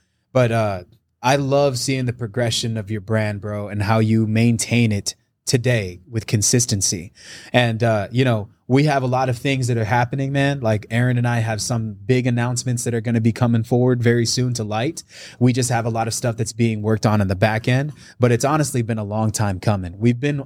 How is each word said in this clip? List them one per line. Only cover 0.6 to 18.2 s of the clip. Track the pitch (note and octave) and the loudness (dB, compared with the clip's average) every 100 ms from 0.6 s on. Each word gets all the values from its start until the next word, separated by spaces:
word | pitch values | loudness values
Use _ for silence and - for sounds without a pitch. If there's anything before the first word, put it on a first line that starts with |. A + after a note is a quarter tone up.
| G#2+ F#2+ F2 _ _ _ | 0 -4 -10 _ _ _
I | B2 C#3 | 0 2
love | C3+ C#3 C#3+ B2 | 2 2 2 0
seeing | - C3+ B2+ | -2 -2 -2
the | |
progression | A#2 A#2 A2+ A#2 - A#2+ A2+ | -4 -6 -2 -2 -2 -4 -4
of | G2 | -4
your | G#2+ | -6
brand, | F#2+ A2 G#2+ G#2 | -2 0 0 -4
bro, | G#2 G#2 G#2 | -6 -8 -6
and | G#2 | -4
how | G2 A2+ | 0 2
you | A2 A2+ A2 | 4 4 2
maintain | A2 A#2 A2+ - A#2 A#2 | 4 4 2 0 2 2
it | G2+ - - _ _ - | 0 -4 -10 _ _ -2
today | C3 B2 A#2+ F#2+ F2+ - | 0 0 0 -2 -10 -8
with | A2+ - | -8 -2
consistency. | G#2+ G2+ B2 A2+ G#2 - F#2+ D2+ - - - - | 0 2 2 2 0 -2 -4 -8 -18 -20 -20 -2
And, | B2 A#2+ A2 | 0 2 2
uh, | A#2 A2 G2 | 0 0 0
you | A#2+ C3 | 0 2
know, | A2+ G2 _ - | 0 -4 _ 0
we | B2+ D3+ | 2 4
have | C#3 | 2
a | C3 | 0
lot | B2 C3 | 0 0
of | B2 | -2
things | C#3 C3+ B2 | -2 -2 0
that | A#2 | -2
are | |
happening, | G#2+ A#2+ A#2+ C#3 C3+ | 0 0 0 -2 -2
man. | C#3 C#3 C#3+ | 0 0 0
Like, | A2+ G#2+ - | 0 -2 -2
Aaron | A#2 B2 B2 | 0 0 0
and | B2 | 0
I | A#2+ | 0
have | A2 A2 | -2 -4
some | - A#2+ A2 G2+ G2+ | -4 -4 -4 -6 0
big | B2+ B2 | 0 2
announcements | A#2+ A#2+ B2 B2+ A#2+ B2 | 0 -2 -2 -4 -4 -2
that | |
are | A#2 | -2
gonna | G#2+ A#2 | 0 2
be | A2+ | 2
coming | G#2+ A#2+ A#2 | 2 2 2
forward | A2 B2 B2 B2 | 2 2 2 2
very | A#2 A#2+ A2+ | 2 2 0
soon | - B2+ | 0 -2
to | A#2 | -4
light. | G#2+ G#2+ C3+ E3+ - - - - | -4 -4 -4 -6 -14 -20 -20 0
We | B2 | 2
just | B2 B2 | 2 0
have | A#2 A#2 | 0 0
a | |
lot | A2+ A2+ | -2 -4
of | |
stuff | - B2+ A2+ | -2 -4 -2
that's | A2 | -4
being | A2 A#2 A2 | 0 0 0
worked | G#2+ A2 A#2 | 0 2 2
on | G#2+ | 2
in | G2 | 2
the | F#2 | 2
back | G#2+ A2 A#2 | 2 2 0
end, | B2+ D3 - - | 0 -2 -8 -20
but | - | 0